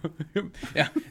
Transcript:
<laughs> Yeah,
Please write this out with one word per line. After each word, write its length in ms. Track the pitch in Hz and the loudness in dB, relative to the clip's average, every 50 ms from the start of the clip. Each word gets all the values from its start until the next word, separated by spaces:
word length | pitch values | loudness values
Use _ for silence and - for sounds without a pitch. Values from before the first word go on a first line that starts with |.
<laughs> 720 | - 160 - - 151 - - 202 202 - - - - 127 - | -2 -2 -2 -4 -6 -2 0 0 0 -2 -4 -8 -8 -2 4
Yeah, 140 | 160 139 - - 311 - - | 4 4 4 4 0 -2 0